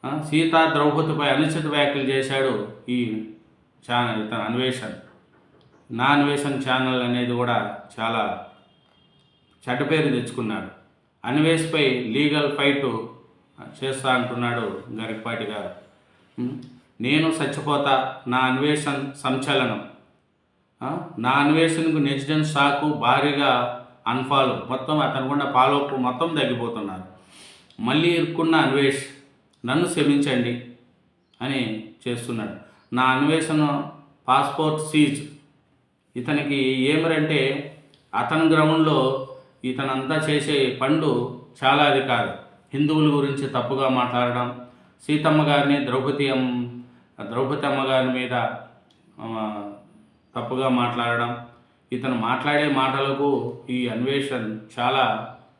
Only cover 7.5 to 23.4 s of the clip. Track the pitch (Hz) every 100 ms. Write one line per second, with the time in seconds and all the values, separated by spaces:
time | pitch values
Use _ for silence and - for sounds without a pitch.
7.5 | 117 - - - - 113 117 101 - -
8.5 | - _ _ _ _ _ _ _ _ _
9.5 | _ - 127 143 156 139 123 117 - 113
10.5 | 98 92 - _ _ _ _ 120 139 156
11.5 | 165 160 156 135 123 117 123 147 147 143
12.5 | - 139 139 135 113 - - - _ _
13.5 | - - - 135 135 131 127 120 120 120
14.5 | 117 107 95 - 110 113 107 117 117 104
15.5 | 104 101 - - _ _ _ _ - 123
16.5 | 147 - - _ _ 120 151 160 160 143
17.5 | 147 147 143 143 131 - - 123 127 131
18.5 | 131 147 151 147 135 139 - 135 135 147
19.5 | 135 120 104 - - _ _ _ _ _
20.5 | _ _ _ 127 170 - - 120 139 143
21.5 | 156 165 160 160 156 139 135 143 156 151
22.5 | 143 143 143 151 135 117 135 143 143